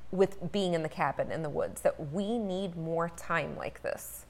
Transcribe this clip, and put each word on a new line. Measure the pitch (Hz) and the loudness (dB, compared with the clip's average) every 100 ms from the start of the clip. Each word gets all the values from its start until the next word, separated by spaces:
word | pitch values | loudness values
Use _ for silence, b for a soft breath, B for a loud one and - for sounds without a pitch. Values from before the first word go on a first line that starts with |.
| - | -2
with | 185 190 - 175 | 4 4 2 -2
being | 202 185 | 0 2
in | 170 | 2
the | 156 | 0
cabin | - 147 - - | 0 0 2 0
in | 147 | 0
the | 156 | 0
woods, | 160 170 - | 0 0 2
that | - - 151 | 2 2 -2
we | 170 202 233 | -2 0 0
need | 202 185 196 170 | 0 0 -2 -4
more | 160 165 170 | -2 0 0
time | - - 170 147 - | -2 0 0 0 -2
like | - - | -6 -4
this. | - - - - - | -4 -4 -6 -12 -14